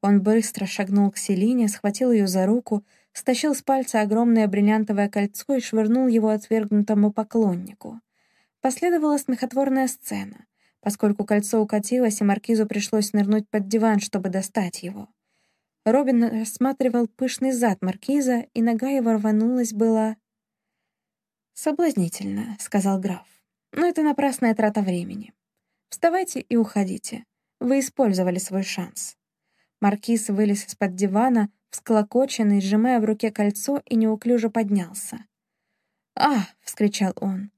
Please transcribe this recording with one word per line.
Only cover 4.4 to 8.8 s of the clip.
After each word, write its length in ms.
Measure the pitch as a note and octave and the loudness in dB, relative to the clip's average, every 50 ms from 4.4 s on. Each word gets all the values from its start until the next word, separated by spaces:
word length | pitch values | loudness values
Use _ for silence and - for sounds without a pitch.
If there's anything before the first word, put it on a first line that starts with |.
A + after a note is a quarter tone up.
| A3 G#3 | 4 2
бриллиантовое 640 | F#3+ G3+ G3+ G#3 G#3+ A3 G#3+ G#3 G#3+ G3+ G3+ G3+ | 2 2 2 2 2 2 2 0 0 0 0 0
кольцо 460 | G3+ G#3 G3+ G3+ G3+ - - - C#4+ | 0 -2 -2 -2 _ -10 -4 -2 -2
и 40 | C4 | -2
швырнул 480 | A#3 - - A3 A3 G#3+ A#3 B3+ C4 B3+ | -2 -2 -2 0 2 2 2 2 2 4
его 220 | A3+ A3+ G#3+ A3 | 2 2 2 2
отвергнутому 840 | G#3+ G#3+ G#3+ - A3 A3+ G#3+ G#3 G#3 G#3 G3+ - A3 G3+ G3+ G#3 | 0 -2 -2 -2 -2 -2 0 0 0 0 2 2 2 4 4 2
поклоннику. 880 | G#3 - A3 G#3+ - A3+ A3+ G3+ F3+ F3 F#3 G3 G3+ _ - - A3+ A3+ _ _ _ _ _ _ _ _ _ _ _ _ | 2 -2 -6 -2 0 2 2 2 0 -2 -6 -12 -16 _ -16 -16 -16 -16 _ _ _ _ _ _ _ _ _ _ _ _
Последовала 560 | _ C4 C4 - | _ -4 -2 0